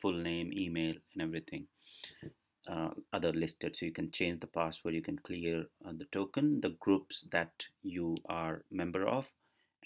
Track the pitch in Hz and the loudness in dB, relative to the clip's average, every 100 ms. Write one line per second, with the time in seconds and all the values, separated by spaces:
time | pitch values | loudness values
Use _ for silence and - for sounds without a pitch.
0 | 101 87 85 85 85 101 90 82 82 82 | 0 2 0 0 -2 -2 0 2 0 0
1 | - 98 80 82 80 - 143 _ - - | -8 -4 -2 -2 -6 -10 -10 _ -20 -16
2 | - - - - _ _ - 85 80 - | -16 -14 -16 -16 _ _ -8 -2 -2 -4
3 | - 101 82 80 82 - 85 - 87 82 | -4 2 2 4 0 0 -4 -2 -4 -2
4 | 82 - 87 85 82 82 82 80 85 82 | -4 0 0 0 -4 0 0 0 -2 0
5 | 80 95 - 90 85 82 - _ 90 80 | -2 -6 -4 -2 0 0 -2 _ -12 -10
6 | - 95 95 - 147 147 95 82 - 95 | -4 -2 0 2 4 4 2 0 4 4
7 | - - 82 85 82 - - _ 98 87 | 4 -8 0 0 0 -4 -14 _ -6 -2
8 | 85 80 - 85 80 80 - 95 90 92 | 0 0 -2 -2 0 -4 -4 -4 0 2
9 | 101 123 - _ _ _ _ _ | 2 2 -2 _ _ _ _ _